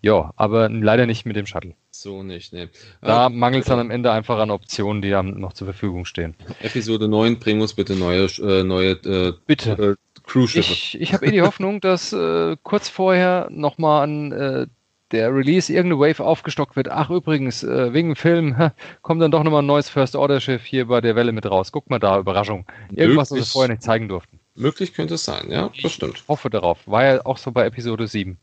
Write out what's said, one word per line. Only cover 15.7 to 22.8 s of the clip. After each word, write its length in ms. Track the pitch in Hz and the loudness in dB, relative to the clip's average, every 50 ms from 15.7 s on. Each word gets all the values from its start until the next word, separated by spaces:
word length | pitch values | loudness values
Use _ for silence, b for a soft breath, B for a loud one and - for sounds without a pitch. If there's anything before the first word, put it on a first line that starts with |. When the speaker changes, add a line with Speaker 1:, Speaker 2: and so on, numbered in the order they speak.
Speaker 1:
irgendeine 300 | - 175 180 180 170 139 | 2 2 2 2 2 4
Wave 200 | 143 151 160 - | 4 2 2 2
aufgestockt 540 | - - 165 - - 165 147 - 147 - _ | 2 0 0 0 -2 -8 -4 -4 -6 -4 _
wird. 140 | 139 131 - | -4 -4 -2
Ach, 200 | 127 147 151 - | -2 -2 -2 0
übrigens, 540 | 170 180 - - 156 147 135 127 117 - - | -2 -4 0 0 -2 0 0 -2 -4 -6 -6
äh, 300 | 120 123 131 131 120 120 | -2 0 0 0 2 2
wegen 160 | 151 170 170 | 0 0 0
dem 60 | 147 - | -2 0
Film, 400 | - 165 170 170 165 147 127 117 | 2 2 2 4 2 0 2 2
ha, 160 | 165 160 - B B B B B _ | 2 2 0 B B B B B _
kommt 180 | - 165 165 | -2 0 2
dann 100 | 165 156 | 2 4
doch 100 | 147 160 151 | 4 2 2
nochmal 160 | 160 156 147 143 | 4 2 2 4
ein 20 | |
neues 220 | 143 143 147 139 - | 4 2 2 2 0
First-Order-Schiff 800 | - 147 135 123 - 139 139 143 143 135 - - 131 120 - | 0 0 0 0 2 0 2 2 2 0 0 -2 -4 -4 -4
hier 220 | - - 131 127 113 | -4 -2 -2 0 2
bei 120 | 123 120 | 2 2
der 160 | 117 120 110 | 2 2 2
Welle 160 | 113 120 120 | 2 2 2
mit 140 | 113 110 101 104 | 0 -2 -4 0
raus. 220 | 98 92 95 - | 0 0 0 0
Guck 180 | - 113 - _ | -6 -10 -6 _
mal 80 | 131 117 | -2 0
da, 200 | 104 101 95 98 | 2 4 2 2
Überraschung. 460 | 95 95 95 98 104 98 107 95 92 B B B | 2 0 0 0 0 0 -4 -8 -8 B B B